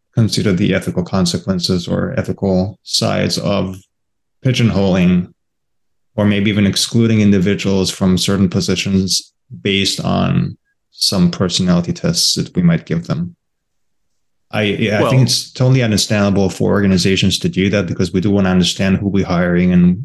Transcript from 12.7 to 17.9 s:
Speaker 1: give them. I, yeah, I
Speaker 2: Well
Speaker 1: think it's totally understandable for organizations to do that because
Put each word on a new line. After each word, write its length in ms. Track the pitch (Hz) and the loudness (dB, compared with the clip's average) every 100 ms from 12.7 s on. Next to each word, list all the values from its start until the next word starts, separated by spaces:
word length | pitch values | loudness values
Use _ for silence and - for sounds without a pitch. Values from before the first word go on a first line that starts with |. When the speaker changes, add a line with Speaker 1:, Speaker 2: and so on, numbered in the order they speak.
| 82 - | 2 -2
Speaker 1:
give 180 | 82 - | -6 -4
them. 300 | - 175 170 _ _ _ _ _ _ _ _ _ _ _ | -6 -6 -12 _ _ _ _ _ _ _ _ _ _ _
I, 140 | 110 | -4
yeah, 340 | 107 98 110 104 | -2 0 0 0
I 40 | |
Speaker 2:
Well 80 | 139 | 2
Speaker 1:
think 120 | 127 | 2
it's 280 | 120 - - | 2 0 -6
totally 320 | - 127 131 | -2 2 2
understandable 680 | 120 101 - 107 101 98 95 | 2 0 0 0 2 2 0
for 220 | - 101 | 0 0
organizations 680 | 95 101 92 92 95 98 - | 2 2 2 2 2 0 0
to 100 | 90 | -2
do 200 | 87 98 | 0 0
that 160 | 101 | 0
because 260 | 92 | -2